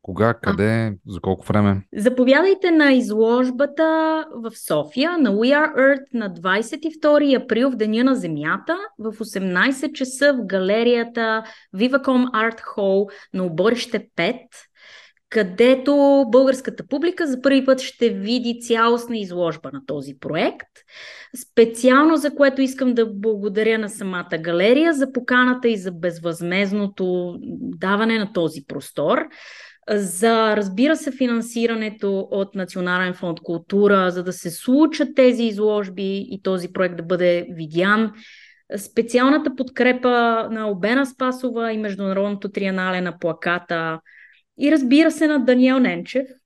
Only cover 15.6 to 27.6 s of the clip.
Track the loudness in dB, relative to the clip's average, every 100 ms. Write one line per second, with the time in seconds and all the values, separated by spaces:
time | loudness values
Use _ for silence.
15.6 | 4 4 2 4 6 6 6 6 4 2
16.6 | -6 -10 -8 -2 -2 -2 -4 0 2 4
17.6 | 4 0 -2 -2 -2 0 -2 -2 -2 -6
18.6 | -2 2 2 0 -2 -8 -6 -2 -4 -4
19.6 | -12 -14 -8 -10 -10 -12 -6 -2 -2 -4
20.6 | -20 _ _ -20 -20 -20 -20 -18 -2 4
21.6 | 4 4 4 6 6 4 0 2 2 2
22.6 | -2 0 0 2 0 -2 -2 -2 -2 0
23.6 | 0 0 -2 -8 -8 -8 -6 -6 -2 2
24.6 | 4 4 4 2 -2 -4 0 2 4 2
25.6 | 0 -2 -6 -4 -6 -4 -6 -6 -4 -2
26.6 | 0 -2 -4 -4 -2 -2 -4 -10 -12 -10